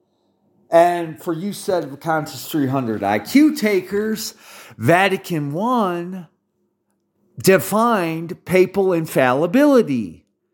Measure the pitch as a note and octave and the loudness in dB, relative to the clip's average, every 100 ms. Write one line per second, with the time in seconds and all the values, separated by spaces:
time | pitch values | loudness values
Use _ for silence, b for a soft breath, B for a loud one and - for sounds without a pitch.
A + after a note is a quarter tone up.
0 | _ _ _ _ _ _ _ E3 F3 F3 | _ _ _ _ _ _ _ 4 4 2
1 | E3 D3+ F3 D#3+ G3+ F3+ - F3+ C#3+ C#3 | -6 -8 -8 -6 -6 -8 -4 -4 -4 -8
2 | D#3+ D#3+ D3 B2 - D#3+ C3 C3+ A#2 G#2+ | -4 -2 -4 -10 -6 -2 0 0 -2 -2
3 | G2 G#2+ - C#4 D4+ D4 G#3+ F#3+ F#3 G3+ | 0 -2 2 4 4 2 -2 -2 -2 -4
4 | A3 G#3+ - B B B B - A#2 F3 | -4 -4 -8 B B B B -4 2 2
5 | G3 F#3+ - D#3+ C#3+ D#3 A3+ B3 F#3+ F3 | 2 -2 -4 -6 -4 -4 -2 0 -2 -4
6 | F3 F#3 D#3 _ _ _ _ _ _ _ | -8 -12 -16 _ _ _ _ _ _ _
7 | _ _ _ - F3+ F#3 - G#3 A#3+ G#3+ | _ _ _ -2 2 2 2 0 0 0
8 | E3 D#3+ E3 F#3 - F#3 F3+ G3 F#3+ E3 | -2 -6 -10 -12 0 2 2 0 0 0
9 | D#3 D#3+ B2+ C3 E3+ A#3+ D4 B3+ D3 B2 | 0 2 2 2 2 4 4 4 2 -2
10 | F#2 - _ _ _ | -6 -12 _ _ _